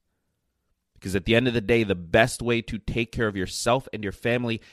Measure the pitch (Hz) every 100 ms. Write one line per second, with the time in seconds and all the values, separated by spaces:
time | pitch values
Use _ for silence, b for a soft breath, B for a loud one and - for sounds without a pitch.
0 | _ _ _ _ _ _ _ _ _ _
1 | 98 95 87 113 127 117 101 117 104 92
2 | 85 110 120 - 117 117 - 110 - 120
3 | 117 123 110 98 90 - 117 127 - 107
4 | 101 - 120 123 120 113 B